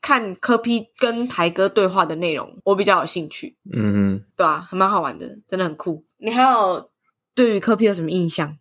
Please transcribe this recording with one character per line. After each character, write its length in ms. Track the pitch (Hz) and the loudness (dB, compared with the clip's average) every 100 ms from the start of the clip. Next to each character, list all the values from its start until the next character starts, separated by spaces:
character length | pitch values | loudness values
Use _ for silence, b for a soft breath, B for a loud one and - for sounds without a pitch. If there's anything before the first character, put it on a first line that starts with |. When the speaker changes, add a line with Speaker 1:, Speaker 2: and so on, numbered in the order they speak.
Speaker 1:
看 340 | - 269 214 185 | 0 0 0 -8
柯 220 | - 233 | 0 0
P 320 | 240 233 214 _ | 2 -2 -4 _
跟 280 | 240 233 247 | -2 0 -4
台 240 | - 170 | 0 -2
哥 200 | 175 190 | 2 0
对 180 | 190 190 | 2 0
话 180 | 190 160 | 2 0
的 120 | 160 | 0
内 180 | 175 147 | -2 -4
容， 240 | - - - | -6 -6 0
我 100 | 196 | 2
比 80 | |
较 160 | 202 185 | 4 2
有 60 | 165 | 0
兴 240 | 180 151 | -6 -8
趣。 260 | - - _ - | -10 -12 _ -8
Speaker 2:
嗯 200 | 123 107 | -2 0
哼。 320 | 101 98 98 - _ | 2 2 0 -8 _
Speaker 1:
对 100 | 175 | 0
啊， 220 | 151 170 | 0 -4
还 60 | 185 | -2
蛮 140 | 190 | 0
好 100 | 202 | 0
玩 180 | 151 - | -2 -8
的， 220 | - - _ | -14 -16 _
真 100 | 185 | -4
的 60 | |
很 100 | 180 156 | -4 -4
酷。 260 | - 156 _ _ | -8 -8 _ _
你 120 | 220 | -4
还 140 | 233 | 2
有 480 | 254 240 196 175 - _ _ _ _ | 4 4 2 0 -6 _ _ _ _
对 220 | - 247 208 | 2 4 4
于 40 | |
柯 120 | 202 214 | 0 2
P 80 | 220 | 2
有 80 | |
什 100 | 196 | 2
么 80 | 160 | -2
印 180 | 180 170 | -2 -2
象？ 280 | - 151 151 | -2 -6 -8